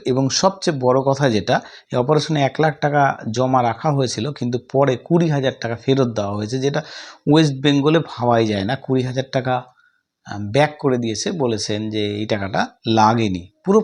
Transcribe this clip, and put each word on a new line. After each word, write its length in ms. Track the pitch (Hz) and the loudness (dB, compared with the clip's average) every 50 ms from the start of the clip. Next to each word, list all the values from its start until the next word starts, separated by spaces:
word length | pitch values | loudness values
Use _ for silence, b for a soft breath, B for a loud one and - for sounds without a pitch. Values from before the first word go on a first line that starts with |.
| - | -2
এবং 240 | 135 123 131 135 127 | -2 0 0 0 0
সবচেয়ে 480 | - - 185 190 190 - - 175 151 131 | 0 0 0 0 0 -2 -2 -2 -2 0
বড় 200 | 127 127 127 135 | 2 2 2 2
কথা 280 | 131 135 135 135 - 123 | 2 0 0 2 2 2
যেটা, 320 | 107 101 98 - 135 139 B B B B B _ 127 | 2 0 0 0 -2 -2 B B B B B _ -2
এই 20 | |
অপারেশনে 460 | 123 123 139 156 151 - - 156 147 | -2 0 2 2 0 0 0 0 0
এক 140 | 139 127 - - | 0 0 0 0
লাখ 220 | 156 156 143 - | 0 0 0 -2
টাকা 360 | - 147 147 147 139 139 - - - 113 110 | -2 0 2 2 2 2 0 -2 -8 -6 -2
জমা 300 | 120 127 127 131 127 120 | -2 0 2 2 2 2
রাখা 280 | 117 110 - - 156 | 0 -2 -2 -2 0
হয়েছিল, 400 | 143 139 131 113 - 107 110 147 | 0 0 0 -2 -2 -4 -6 -6
কিন্তু 280 | 143 - 127 123 123 120 - - | -6 -6 -4 -4 -4 -4 -6 -2
পরে 260 | - 135 139 139 127 | 0 2 2 2 0
কুড়ি 320 | - - - 170 170 175 160 | -2 -2 0 2 2 2 2
হাজার 220 | 147 139 131 131 - - | 0 0 -2 -2 -4 -4
টাকা 140 | - 117 117 | -6 -8 -8
ফেরত 320 | 117 - 135 135 139 131 | -4 -2 0 2 2 2
দেওয়া 280 | 120 110 110 101 101 104 | 0 -2 -4 -4 -4 -4
হয়েছে, 240 | 104 107 107 127 131 | -4 -4 -4 -4 -4
যেটা 240 | 131 139 143 151 B B B B B B B B _ 151 147 | -2 -2 -4 -4 B B B B B B B B _ 4 4
ওয়েস্ট 200 | 160 160 147 135 131 | 4 4 4 2 0
বেঙ্গলে 380 | 139 147 143 143 139 156 160 165 | 2 2 2 4 4 4 2 2
ভাবাই 480 | - - - 117 120 123 117 113 113 | 0 -2 -6 -2 0 2 2 4 2
যায় 180 | 107 104 98 95 | 2 0 -2 -2
না। 100 | 110 139 | -2 -4
কুড়ি 280 | 139 - - 131 131 123 | -4 -4 -2 -2 -2 -2
হাজার 200 | 127 123 131 127 - - | -2 -4 -6 -6 -4 -4
টাকা, 300 | 131 123 131 127 123 - - _ _ _ _ _ _ _ _ _ _ _ 101 | -4 -2 -2 -4 -4 -6 -10 _ _ _ _ _ _ _ _ _ _ _ -14
আহ, 80 | 101 101 104 101 | -10 -10 -6 -2
ব্যাক 240 | 110 139 151 147 147 - | 0 0 0 0 -2 -2
করে 180 | - 139 127 | 0 0 0
দিয়েছে, 340 | 123 120 113 107 - - 208 | 0 -2 -4 -4 -4 -6 -6
বলেছেন 580 | 196 165 131 120 113 101 - - 104 107 110 110 | -4 -2 -2 -2 -2 -2 -4 -4 -4 -4 -4 -4
যে 160 | 107 107 104 | -4 -2 -2
এই 200 | 104 104 104 110 | -2 -4 -4 -4
টাকাটা 420 | 110 113 101 98 98 - 92 110 - - _ - | -4 -2 -4 -2 -2 -2 -2 -4 -4 -8 _ -2
লাগেনি, 640 | 117 110 110 107 110 120 117 110 101 90 87 90 - _ _ - | 0 4 4 6 6 4 4 0 0 -2 -4 -8 -12 _ _ -2
পুরো 160 | 185 196 220 | 2 2 2